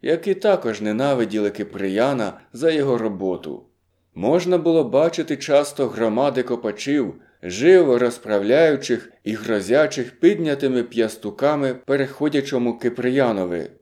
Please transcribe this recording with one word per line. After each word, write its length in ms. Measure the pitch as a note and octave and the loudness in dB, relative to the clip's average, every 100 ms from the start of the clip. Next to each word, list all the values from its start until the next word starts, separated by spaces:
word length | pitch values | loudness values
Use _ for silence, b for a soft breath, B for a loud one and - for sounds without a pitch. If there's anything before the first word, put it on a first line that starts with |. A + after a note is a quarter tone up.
| B2+ | -2
які 280 | D#3+ G3 | -2 -2
також 480 | F#3+ G#3 F#3+ A#2 G#2+ | -2 2 2 0 -4
ненавиділи 680 | G#2+ G#2+ C#3 C3+ A2 G#2+ G#2 | -4 0 0 0 0 0 -2
Киприяна 840 | G2+ G#2 G2 G2 F#2+ B2+ C3+ G#2 - B | -2 -10 -6 -4 0 0 0 -4 -8 B
за 180 | A#2 D#3+ | -2 0
його 260 | D#3 C#3 A#2+ | 2 0 0
роботу. 680 | A2+ F#2+ F#2+ F2 D#2 B1 _ _ _ _ _ - | -2 -4 -4 -4 -8 -14 _ _ _ _ _ -4
Можна 420 | G2 E3+ F3 F3+ | 0 0 2 0
було 260 | D#3+ E3 | 2 2
бачити 540 | C3 C3 E3 E3 D#3 C#3 | 2 2 0 -2 -6 -6
часто 500 | C#3+ C#3+ C#3+ - C3 | 2 2 2 -2 -4
громади 560 | G#2+ A2+ G#2+ C#3+ B2+ | 0 -2 2 0 0
копачів, 720 | B2 A#2+ A#2 G2+ - C#3+ G#2+ - b b | -4 -4 -4 -6 -2 -2 -2 -6 b b
живо 560 | F2+ F#2 D3 F#3 D#3 A#2+ | -12 0 6 8 6 4
розправляючих 1120 | B2 A#2 G#2+ G#2 G2+ C3+ E3 C#3 - A#2+ - _ | 2 -2 -2 0 4 4 4 2 -2 -4 -4 _
і 100 | G2+ | -8
грозячих 840 | A2 G#2+ G#2+ F#2+ C3 D3 C#3+ A#2+ - | -8 -2 -2 2 2 2 -2 -8 2
піднятими 640 | E3+ G#3 D#3+ C#3 C#3 B2+ | 2 4 -2 -2 0 0
п'ястуками 920 | A#2+ A#2+ A2 - G#2+ G2+ C#3+ D3 C3+ B2 - | -2 -2 -2 -2 -10 -2 0 0 -2 -4 -4
переходячому 920 | C#3 C3 - D3+ C#3+ C#3 C3 A#2+ A#2 | -2 -2 -2 -2 -2 -2 -2 -2 -2
Киприянові. 920 | B2 B2 B2 C3 B2 G#2 F2+ F2 - - | -4 -2 -2 2 2 0 -2 -4 -8 -16